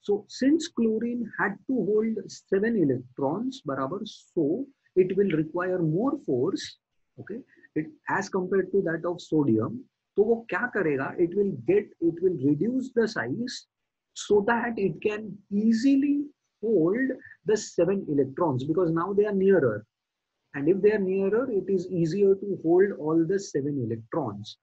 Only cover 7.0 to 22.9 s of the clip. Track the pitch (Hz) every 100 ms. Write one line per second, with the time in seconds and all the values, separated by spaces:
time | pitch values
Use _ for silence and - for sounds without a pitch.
7 | _ - - 220 - _ _ - 156 -
8 | - 165 196 196 180 196 180 196 170 165
9 | 170 175 - 156 139 110 127 240 - _
10 | _ - 220 226 - 180 240 220 160 135
11 | 139 - 170 185 202 147 120 208 - _
12 | 165 165 185 160 135 147 208 262 - 233
13 | 220 156 117 175 247 - _ _ _ _
14 | _ - - 208 202 233 240 226 196 156
15 | 214 214 214 165 _ 202 220 226 269 277
16 | 285 285 294 _ _ _ 214 208 165 226
17 | 262 262 - - - 214 - - 170 196
18 | 165 143 131 - 160 127 139 160 170 165
19 | 185 202 208 196 196 190 131 107 - _
20 | _ _ _ _ _ 143 143 190 208 214
21 | 185 190 196 214 262 202 - 196 175 185
22 | 165 190 202 196 202 185 160 175 202